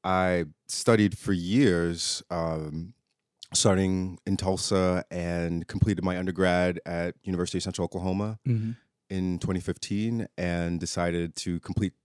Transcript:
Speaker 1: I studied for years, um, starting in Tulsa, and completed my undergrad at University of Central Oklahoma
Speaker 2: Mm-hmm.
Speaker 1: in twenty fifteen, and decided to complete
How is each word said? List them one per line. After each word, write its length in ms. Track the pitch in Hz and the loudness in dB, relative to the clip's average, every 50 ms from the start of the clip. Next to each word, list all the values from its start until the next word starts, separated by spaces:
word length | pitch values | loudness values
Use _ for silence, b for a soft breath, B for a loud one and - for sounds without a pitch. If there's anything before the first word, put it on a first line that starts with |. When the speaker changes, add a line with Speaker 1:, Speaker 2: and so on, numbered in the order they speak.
| - | 0
Speaker 1:
I 400 | 92 92 92 92 92 90 87 82 76 - _ _ | 2 2 4 4 4 2 2 0 -2 -8 _ _
studied 500 | - - - - - 117 107 104 98 - - | -8 -8 0 4 4 6 6 6 4 2 -2
for 140 | - 107 | -2 0
years, 880 | 98 87 87 90 104 131 143 107 87 85 85 85 85 82 - - - - - _ | 0 0 0 2 4 4 6 6 4 4 2 0 -2 -2 -4 -4 -4 -6 -6 _
um, 640 | 87 85 82 82 80 80 78 76 76 - - 90 - _ _ _ _ _ _ _ _ _ - - - | -4 -2 -2 -2 -2 -4 -4 -6 -6 -8 -8 -10 -14 _ _ _ _ _ _ _ _ _ -18 -4 -2
starting 640 | - - 110 95 95 95 92 95 92 92 92 90 - _ | 2 4 4 4 4 4 2 2 0 -2 -4 -8 -8 _
in 100 | 104 98 | -2 -2
Tulsa, 680 | - - 92 95 90 - - 104 95 92 92 90 90 - _ | 0 0 0 0 0 0 2 2 4 4 4 2 0 -2 _
and 560 | - 90 87 87 87 87 85 85 85 85 82 | -6 -6 -4 -2 -2 -2 -2 -2 -2 -4 -6
completed 380 | - - 101 - 110 98 85 87 | -6 -2 0 0 2 2 0 0
my 140 | 92 90 90 | -2 -2 -2
undergrad 640 | 92 95 87 90 95 90 87 90 90 90 87 90 _ | -4 -4 -2 2 2 4 4 4 2 2 0 -4 _
at 280 | - 87 85 87 87 - _ | -6 -4 -4 -4 -4 -6 _
University 340 | _ 98 92 87 87 - - 90 | _ -4 -2 -2 -2 -2 -2 -4
of 40 | - | -4
Central 220 | 95 90 - 87 | -4 -4 -4 -4
Oklahoma 520 | - - 90 90 95 92 98 104 107 110 - _ | -4 -4 -4 -2 -2 -2 -2 -2 -4 -6 -6 _
Speaker 2:
Mm-hmm. 240 | 135 117 110 110 110 120 B B _ _ _ _ _ | 0 0 0 0 -4 -6 B B _ _ _ _ _
Speaker 1:
in 280 | 98 92 92 92 90 85 | -4 -2 0 0 -2 -2
twenty 220 | - - 92 92 | -2 -2 -2 -2
fifteen, 680 | - 98 87 - - - 101 101 107 113 120 117 104 - _ | -2 -4 -6 -6 -4 -4 -2 -2 0 -2 -2 -4 -4 -6 _
and 420 | - 87 90 87 87 85 85 87 82 | -4 -2 0 0 0 0 -2 -2 -2
decided 560 | 85 - - 92 87 87 85 87 85 82 - | -4 -4 -2 0 0 0 0 0 -2 -4 -6
to 220 | - - - 87 82 | -8 -4 -4 -4 -4
complete 340 | - - 90 - 98 92 _ _ | -4 -4 -2 -2 -2 -2 _ _